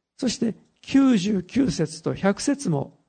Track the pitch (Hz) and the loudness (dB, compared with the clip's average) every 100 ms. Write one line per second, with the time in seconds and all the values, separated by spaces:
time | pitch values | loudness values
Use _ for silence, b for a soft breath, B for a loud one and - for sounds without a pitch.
0 | _ - 254 - 233 - _ _ - 269 | _ -6 -4 -2 -4 -6 _ _ 0 4
1 | 269 233 185 202 175 233 269 - 156 - | 4 4 2 -2 -2 0 0 0 -4 -4
2 | - 135 196 202 - 277 226 147 - _ | -6 -2 0 0 -2 -2 0 -2 -4 _